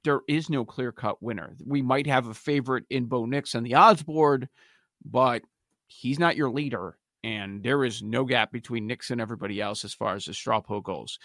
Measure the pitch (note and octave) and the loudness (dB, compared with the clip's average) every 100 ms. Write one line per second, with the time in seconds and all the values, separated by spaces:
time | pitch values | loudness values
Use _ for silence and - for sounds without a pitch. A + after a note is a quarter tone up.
0 | D3+ C#3 - D3 D#3 D3 A2+ - B2 - | 0 0 0 -2 0 -2 -2 -4 -6 -4
1 | A2 - A2 G#2+ D#2 E2 - C#3+ B2+ C3+ | -4 -4 -6 -8 -10 -14 -4 -2 2 0
2 | C#3+ C3 A#2+ A2 - D3 B2+ C3 - C#3 | 2 0 0 -8 -2 0 0 -4 -2 -4
3 | A#2+ B2+ A#2 C#3 - A#2+ A#2+ C3 G#3 F3 | -2 -2 -2 -4 -4 -4 2 8 10 8
4 | D3+ D#3 D3 C3+ B2+ _ _ _ _ _ | 2 4 4 4 0 _ _ _ _ _
5 | G#2 A#2+ C3 A#2 - _ _ _ _ - | -4 2 4 2 -6 _ _ _ _ -8
6 | B2 C#3 E3+ D3 C#3 B2 D3 A#2 F2 - | -4 2 2 2 0 0 -4 -4 -8 -12
7 | _ _ A2 G#2+ G2 G2+ G2+ C#3+ C3 G#2+ | _ _ -8 -6 -6 -6 0 2 2 -2
8 | G#2 A#2+ C3 B2 G#2+ A#2+ - A#2 G#2+ A#2+ | -4 -2 2 2 0 -2 -6 -6 -4 -8
9 | - A#2+ A2 A#2 G2+ G2+ G#2 G#2+ G#2 - | -6 -4 -4 -6 -6 -4 -4 -6 -10 -6
10 | G#2+ G2 - - - A2+ - G#2 F#2+ E2+ | -4 -4 -6 -10 -2 -2 0 -6 -6 -8
11 | A1 - | -8 -14